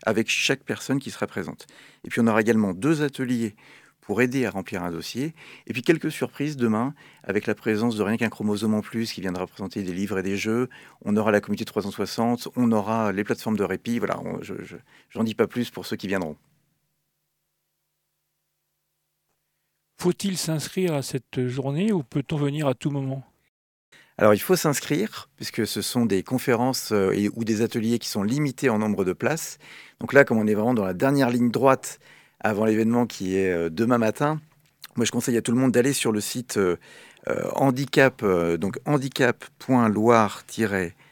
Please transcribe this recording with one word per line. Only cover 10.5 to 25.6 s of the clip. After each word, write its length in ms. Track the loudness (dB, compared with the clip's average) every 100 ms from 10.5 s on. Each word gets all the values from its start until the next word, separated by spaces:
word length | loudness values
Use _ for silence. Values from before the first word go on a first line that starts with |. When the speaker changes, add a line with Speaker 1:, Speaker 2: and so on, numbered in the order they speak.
| -2 -2 -8 -20 -12
Speaker 1:
On 140 | -2 0
aura 140 | 4
la 100 | 2
communauté 240 | 2 -6 -4
trois 160 | -4
cent 80 | -4
soixante, 580 | -4 -6 -2 -2 -2 -4 0
on 160 | 2
aura 400 | 2 0 0 0
les 120 | -2
plateformes 340 | -2 -4 -2 -2
de 60 |
répit. 340 | 0 -2 -4 -2
Voilà, 220 | -2 -4
on, 200 | -6 -10
je, 100 | -10 -12
je, 140 | -12 -16 -20 _ _
j'en 140 | -4
dis 100 | -2
pas 140 | 0 0
plus 240 | 0 -6
pour 160 | -8 -10
ceux 80 | -8
qui 120 | -4
viendront. 300 | -4 -4 -10 _ _ _ _ _ _ _ _ _ _ _ _ _ _ _ _ _ _ _ _ _ _ _ _ _ _ _ _ _ _ _ _ _ _ _ -4
Speaker 2:
Faut-il 380 | -2 0 -2 -4
s'inscrire 560 | -2 -4 -4 -2 0
à 80 | 0
cette 460 | -2 -6 -6 -4 -2
journée 440 | -2 -4 0 0
ou 120 | 0
peut-on 340 | -2 -4 -2 -2
venir 300 | -2 0 0
à 80 | 0
tout 160 | 0
moment ? 340 | -2 -4 -6 -10 _ _ _ _ _ _ -20 _ 4
Speaker 1:
Alors, 160 | 6 6
il 40 |
faut 160 | 4 2
s'inscrire, 720 | 2 0 -2 -2 -2 -8 -18 -14
puisque 280 | -10 -4